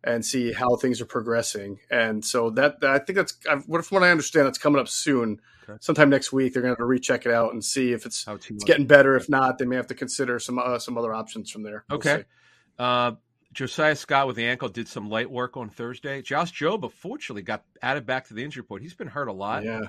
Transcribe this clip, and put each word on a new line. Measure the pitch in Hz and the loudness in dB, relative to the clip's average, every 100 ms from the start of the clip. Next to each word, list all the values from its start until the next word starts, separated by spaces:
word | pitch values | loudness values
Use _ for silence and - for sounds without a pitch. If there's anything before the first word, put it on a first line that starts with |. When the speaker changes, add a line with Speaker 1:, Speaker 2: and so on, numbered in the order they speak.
Speaker 1:
And | 123 120 | -2 -2
see | 113 131 120 | -2 -2 -2
how | 110 123 | -2 2
things | 120 131 117 | 2 2 -2
are | 117 | -4
progressing. | 123 113 117 113 107 101 98 _ | -6 -2 -2 -2 -6 -10 -14 _
And | 123 113 107 | 0 0 -2
so | 107 127 117 | -2 0 0
that, | 110 143 - | 2 0 2
that | 139 | 0
I | 139 | 0
think | 139 190 | 0 -2
that's, | 170 - - | -2 -4 -2
I've, | 143 - | -2 0
what, | 165 165 | -4 0
from | 190 | 4
what | |
I | 180 | 6
understand, | 170 139 160 135 | 4 4 4 4
that's | 127 | 4
coming | 151 143 | 2 4
up | 120 | 2
soon. | - - 131 117 104 _ _ - | -4 0 2 0 -4 _ _ -20
Speaker 2:
Okay. | 107 | -12
Speaker 1:
Sometime | - 151 151 | -2 6 6
next | 139 - | 6 2
week, | 135 131 | 0 0
they're | 127 | 0
gonna | 123 | -2
have | 120 | -2
to | |
recheck | 120 127 - 123 120 | 0 0 2 -2 2
it | |
out | 117 113 | 2 2
and | 117 | -2
see | 104 135 127 | -4 0 0
if | 120 | 0
it's, | 120 - | -4 -10
Speaker 2:
How | - | -10
it's | 101 - | -12 -12
Speaker 1:
it's | |
Speaker 2:
healing. | 104 101 | -6 4
Speaker 1:
getting | 147 131 | 4 10
better. | 147 135 | 8 10
If | 131 131 | 4 2
not, | 135 131 127 | 2 2 0
they | 127 | -2
may | 127 | -2
have | 120 | -4
to | |
consider | 127 127 - 127 120 | -8 -8 -4 -2 -2
some, | - 127 | -4 -4
uh, | 123 123 | -2 -4
some | - 120 | -4 -6
other | 117 | -4
options | 110 110 113 101 | -6 -8 -12 -14
from | - | -12
there. | 107 107 _ | -12 -14 _
We'll | 143 | -4
Speaker 2:
Okay. | 143 151 | 0 -2
Speaker 1:
see. | - _ _ _ _ _ | -4 _ _ _ _ _
Speaker 2:
Uh, | 123 123 120 113 _ _ _ | 0 2 0 -2 _ _ _
Josiah | - 127 - 156 151 | -10 -8 0 0 0
Scott | - 143 135 | 0 0 0
with | |
the | 120 117 | -2 -2
ankle | 127 131 | -2 -6
did | 98 110 | -8 -10
some | - 104 | -10 -6
light | 110 123 | -4 -4
work | 127 123 - | -6 -6 -8
on | 113 | -14
Thursday. | - 120 127 147 139 | -10 -10 -10 -10 -10
Josh | - 139 175 | -4 -4 -4
Jobe, | - 151 214 123 | -2 -2 -2 -6
fortunately, | _ 175 285 - 107 | _ -14 -12 -10 -10
got | 90 107 _ _ | -8 -8 _ _
added | 123 143 | -4 -4
back | 117 131 - | -2 -6 -6
to | |
the | 107 | -12
injury | 139 135 | -10 -12
report. | - 98 | -14 -14
He's | 143 | -14
been | 175 175 | -14 -12
hurt | 139 135 | -8 -8
a | |
lot. | 95 101 123 | -6 -4 -4
Speaker 1:
Yeah. | 214 - | -4 -8